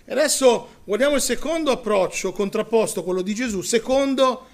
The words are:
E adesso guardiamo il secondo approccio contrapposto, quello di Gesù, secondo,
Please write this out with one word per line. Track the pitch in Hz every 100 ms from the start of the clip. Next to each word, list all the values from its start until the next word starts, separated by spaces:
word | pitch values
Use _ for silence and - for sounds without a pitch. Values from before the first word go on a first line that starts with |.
E | -
adesso | 233 294 - 262 214 - -
guardiamo | - 208 285 285
il |
secondo | - 233 277 330 294
approccio | 247 214 202 175 - 190
contrapposto, | 185 196 214 214 226 202 -
quello | 175 185
di | 185
Gesù, | 214 247 196
secondo, | - 226 233 262 277 262 262 247 -